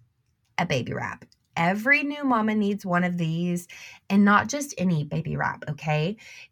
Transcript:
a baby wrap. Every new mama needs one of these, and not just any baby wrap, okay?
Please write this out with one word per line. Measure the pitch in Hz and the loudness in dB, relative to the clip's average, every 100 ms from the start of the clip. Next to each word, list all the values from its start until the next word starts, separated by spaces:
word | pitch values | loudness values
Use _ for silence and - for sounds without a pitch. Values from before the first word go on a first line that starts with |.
| _ _ _ _ _ - | _ _ _ _ _ -4
a | 180 | -2
baby | 135 113 | -2 -4
wrap. | 127 123 - - _ _ - | -6 -8 -12 -18 _ _ -2
Every | 170 208 233 294 | 0 0 2 2
new | 285 294 277 | 2 -2 0
mama | 226 220 | 2 2
needs | 214 202 202 190 | 0 0 -2 0
one | 175 180 | 0 0
of | 175 | 0
these, | 160 165 175 175 - - - - - | -2 0 0 -2 -6 -18 -20 -12 2
and | 196 202 | 6 8
not | 208 214 | 6 4
just | 285 285 - | -2 -6 -2
any | 180 160 147 | 0 0 0
baby | 156 156 147 | -4 -2 -2
wrap, | - - - | -2 -4 -8
okay? | 147 156 151 160 220 - - - | -6 -2 0 0 -4 -12 -20 -10